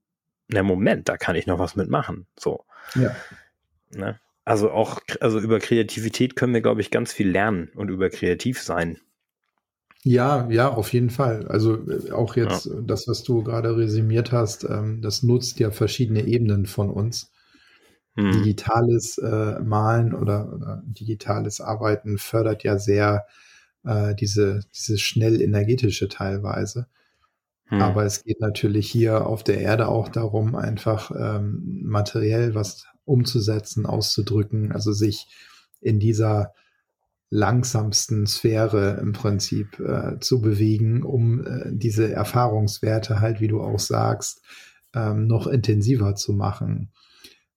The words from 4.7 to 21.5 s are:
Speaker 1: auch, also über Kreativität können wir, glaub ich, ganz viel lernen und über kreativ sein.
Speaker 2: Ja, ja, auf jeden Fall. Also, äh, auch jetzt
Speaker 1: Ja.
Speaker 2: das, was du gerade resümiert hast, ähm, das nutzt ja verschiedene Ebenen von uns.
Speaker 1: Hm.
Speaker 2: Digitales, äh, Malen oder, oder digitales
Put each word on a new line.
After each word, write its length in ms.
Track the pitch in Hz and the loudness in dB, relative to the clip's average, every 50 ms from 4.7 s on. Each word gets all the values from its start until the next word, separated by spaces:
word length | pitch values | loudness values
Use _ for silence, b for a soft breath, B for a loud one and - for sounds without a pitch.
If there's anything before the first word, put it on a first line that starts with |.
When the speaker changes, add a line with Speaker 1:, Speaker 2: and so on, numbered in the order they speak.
Speaker 1:
auch, 280 | - 107 110 - - - - - - - | 2 0 -2 -2 -4 -8 -12 -10 -6 -2
also 180 | - 120 110 110 | 0 0 0 0
über 200 | 101 110 110 101 | 0 2 0 0
Kreativität 760 | - - 117 117 107 101 - 110 110 110 - - 131 127 - | 2 2 2 2 2 0 -4 -6 -6 -4 -2 0 -2 -2 0
können 180 | - 127 127 120 | 0 0 2 2
wir, 80 | 113 | 2
glaub 180 | 110 113 110 107 | 2 2 2 2
ich, 120 | 101 - | 0 0
ganz 220 | - 113 117 - - | -2 -2 -2 -2 -2
viel 160 | - 104 95 | -2 0 2
lernen 400 | 87 95 101 113 104 87 82 - - | 2 2 2 2 0 -2 -4 -6 -8
und 140 | - 104 95 | -8 -6 -6
über 200 | 92 92 95 87 | -2 -2 -2 -2
kreativ 520 | - - 101 90 87 82 - 120 131 - | -2 -2 -2 -2 0 0 -2 -4 -4 -4
sein. 380 | - - 85 87 85 85 82 - _ _ _ _ _ _ _ _ _ _ _ _ _ _ _ _ _ _ _ _ - | -6 -4 -2 -2 -2 -2 -4 -8 _ _ _ _ _ _ _ _ _ _ _ _ _ _ _ _ _ _ _ _ 0
Speaker 2:
Ja, 460 | 131 120 123 123 139 147 131 120 117 | 2 4 4 4 2 2 0 0 2
ja, 200 | 113 117 127 139 | 2 2 2 2
auf 240 | 120 113 98 - - | 2 0 -2 0 0
jeden 160 | 120 123 117 | 2 2 2
Fall. 380 | - - 139 120 113 107 - - | 0 0 0 0 0 -2 -2 -2
Also, 280 | - 110 110 113 110 113 - - | 0 2 2 2 2 0 -2 -4
äh, 220 | - - - - | -6 -6 -6 -4
auch 240 | - - 117 - - | -2 -2 -2 0 0
jetzt 340 | 120 113 101 92 87 - - | 0 0 2 0 -2 -4 -6
Speaker 1:
Ja. 100 | - - | -8 -6
Speaker 2:
das, 260 | 117 110 110 - - 120 | -4 -2 -4 -2 -2 -4
was 160 | 110 - - | -6 -4 -2
du 200 | - 123 113 107 | 0 0 0 0
gerade 320 | 113 117 113 110 113 113 | -2 -2 -2 0 0 0
resümiert 560 | 113 113 107 107 113 110 110 110 117 117 - | 2 2 2 2 2 2 2 2 2 2 2
hast, 320 | 127 120 113 107 - - - | 2 2 2 0 -2 -6 -6
ähm, 380 | - - 107 107 110 110 113 | -4 -4 -4 -2 -4 -4 -4
das 220 | 110 107 - - 123 | -4 -4 -2 0 2
nutzt 360 | 117 123 127 127 - - - | 4 4 2 2 -2 -2 0
ja 120 | 117 107 | 0 0
verschiedene 540 | 104 - 113 104 - - 127 107 110 107 - | 2 0 0 0 0 0 0 0 0 0 2
Ebenen 400 | - 117 120 117 107 101 98 95 | 2 2 2 2 2 2 2 0
von 240 | - - - 101 98 | -2 -2 -2 -2 -2
uns. 420 | - 98 104 117 113 - - b b b b b b b b b b b b b b b _ _ _ | -2 -2 -2 -2 -4 -6 -10 b b b b b b b b b b b b b b b _ _ _
Speaker 1:
Hm. 340 | 117 101 98 95 107 107 107 | 0 2 2 4 4 4 2
Speaker 2:
Digitales, 680 | 104 - - 113 113 117 120 117 117 117 - - - - | 0 0 -2 0 2 2 4 4 2 2 0 -4 -6 -6
äh, 420 | - 110 110 110 107 104 107 - | -4 -2 -2 0 0 -2 -4 -4
Malen 520 | - 110 107 107 107 110 113 117 117 117 - | -2 0 2 2 4 4 4 4 4 2 0
oder, 400 | - 104 101 104 104 107 - - | 0 0 0 0 0 -2 -4 -8
oder 300 | - 104 101 104 104 - | -10 -8 -8 -10 -10 -10
digitales 760 | 113 104 - 110 110 110 107 - - 104 110 107 104 | -12 -12 -10 -8 -8 -8 -4 -4 -2 -2 -2 -2 -4